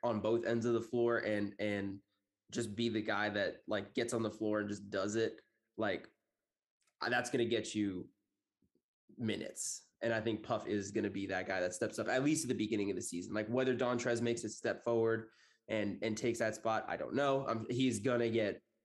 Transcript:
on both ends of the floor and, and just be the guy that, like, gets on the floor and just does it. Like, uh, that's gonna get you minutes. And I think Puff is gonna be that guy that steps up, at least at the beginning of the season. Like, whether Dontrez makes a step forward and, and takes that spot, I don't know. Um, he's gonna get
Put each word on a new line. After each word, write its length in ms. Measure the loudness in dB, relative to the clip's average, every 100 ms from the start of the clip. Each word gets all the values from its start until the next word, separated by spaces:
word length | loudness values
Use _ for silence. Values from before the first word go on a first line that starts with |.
on 160 | 0 2
both 260 | 2 2 2
ends 200 | 2 2
of 80 |
the 80 | 2
floor 360 | 0 2 4 4
and, 340 | 2 0 -2 -2
and 380 | -2 -2 -4 -8 -14 _ _ _ _
just 240 | -4 -4 -2
be 120 | 0
the 120 | 0
guy 280 | 0 0 0
that, 280 | 2 0 -2 -2
like, 260 | -2 -2 -4
gets 180 | -2
on 80 | 0
the 60 | -2
floor 300 | -2 0 2
and 100 | 0
just 200 | -4 -4
does 260 | -2 0 2
it. 260 | 0 -2 -16 _ _ -2
Like, 300 | -2 -2 -6 _ _ _ _ _ _ _ _ _
uh, 80 | 0
that's 200 | 0 2
gonna 140 | 2 2
get 280 | 2 0
you 340 | 0 0 -2 -8 _ _ _ _ _ _ _ _ _ -20 -4
minutes. 640 | -2 -2 -4 -6 -8 -8 -12 _
And 120 | 0
I 60 | 0
think 240 | 0 -2
Puff 240 | -2 -2 0
is 240 | -2 0
gonna 180 | -2 -2
be 160 | -2 -2
that 200 | -2 -2
guy 140 | 0
that 120 | 0
steps 240 | 0 -2 -2
up, 80 | 0
at 140 | 2
least 200 | 4 2
at 60 | 0
the 40 | -2
beginning 340 | 0 0 0
of 60 | -2
the 60 |
season. 320 | -4 -6 -4
Like, 140 | -4 0
whether 280 | 2 2 2
Dontrez 460 | 0 0 2 2
makes 220 | 2 0
a 60 | -4
step 340 | -4 -4 -2
forward 440 | 0 4 4 2 -2 -16 -20 _ -4
and, 300 | -2 0 -2
and 160 | -2 0
takes 220 | 0 0
that 160 | -2 0
spot, 300 | 0 0 -2
I 100 | -4
don't 180 | -2 0
know. 300 | 2 2 0
Um, 180 | -2 -2
he's 300 | 2 2 2
gonna 300 | 2 2 2
get 320 | 2 0 -2 -12 _